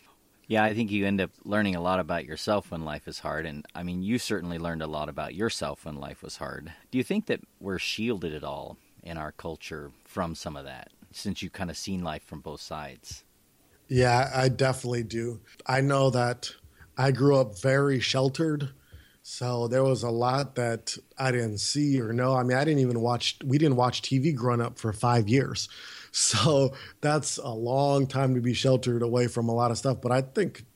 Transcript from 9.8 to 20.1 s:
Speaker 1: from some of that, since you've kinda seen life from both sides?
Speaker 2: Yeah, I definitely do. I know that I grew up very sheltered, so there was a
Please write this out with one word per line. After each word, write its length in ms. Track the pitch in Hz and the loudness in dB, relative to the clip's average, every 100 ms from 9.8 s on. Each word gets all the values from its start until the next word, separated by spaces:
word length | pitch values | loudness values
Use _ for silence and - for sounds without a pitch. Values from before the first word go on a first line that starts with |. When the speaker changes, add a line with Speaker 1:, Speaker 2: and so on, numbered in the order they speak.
| 73 - | -12 -18
Speaker 1:
from 300 | _ - 92 | _ -4 -4
some 220 | - - 73 | -4 -10 -10
of 80 | |
that, 260 | 98 131 - _ - | -12 -16 -18 _ -20
since 280 | - - 90 | -10 -8 -6
you've 120 | 90 | -8
kinda 240 | - 90 78 | -8 -8 -8
seen 260 | - 95 | -6 -4
life 220 | 85 78 | -4 -8
from 160 | - 78 | -10 -14
both 200 | 69 73 | -12 -14
sides? 600 | - 78 73 65 - - - _ _ _ _ _ _ | -12 -10 -12 -14 -18 -20 -20 _ _ _ _ _ _
Speaker 2:
Yeah, 420 | 127 123 120 135 | 2 4 4 2
I 140 | 131 131 | 2 2
definitely 560 | 117 135 131 123 120 | 4 2 2 -2 -4
do. 360 | 110 113 117 117 - - - | -4 -4 -6 -8 -14 -10 0
I 160 | 131 | 2
know 280 | 139 139 135 | 4 6 4
that 400 | 123 120 123 - - - _ - - | 4 2 0 -8 -16 -20 _ -14 0
I 140 | 131 | 2
grew 240 | 131 143 139 | 4 6 6
up 200 | 127 101 | 4 0
very 440 | 131 135 143 131 | 2 4 4 2
sheltered, 680 | - 135 135 135 160 151 139 - _ - - _ | 0 2 2 2 0 0 -4 -10 _ -20 -20 _
so 460 | - - 123 120 117 | -16 -8 -4 -2 0
there 160 | 127 | 4
was 180 | 135 127 | 4 4
a 80 | 120 | 0